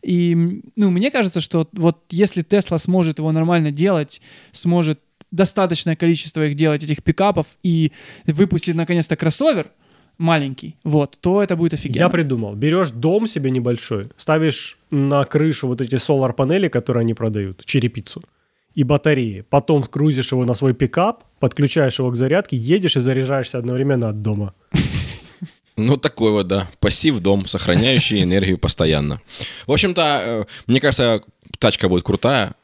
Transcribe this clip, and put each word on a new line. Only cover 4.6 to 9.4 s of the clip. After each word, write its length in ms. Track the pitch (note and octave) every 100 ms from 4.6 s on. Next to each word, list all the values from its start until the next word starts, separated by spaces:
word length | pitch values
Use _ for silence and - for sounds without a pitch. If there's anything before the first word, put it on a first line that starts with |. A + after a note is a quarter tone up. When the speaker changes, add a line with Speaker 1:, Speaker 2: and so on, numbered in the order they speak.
| F3 E3+ D#3+ D#3 _ _ -
Speaker 1:
достаточное 640 | E3+ F#3+ - F#3 E3 - D#3+
количество 500 | E3+ E3 D#3 D#3+ D3+
их 100 | D3
делать, 280 | D#3 D3+
этих 180 | D3+ D3+
пикапов, 440 | - D#3 G3 F3 D3+ -
и 300 | F3+ E3 D#3 - - - -
выпустить 480 | D3+ G3 E3+ - E3
наконец-то 400 | E3 F3 D#3 D#3+
кроссовер 520 | D#3+ -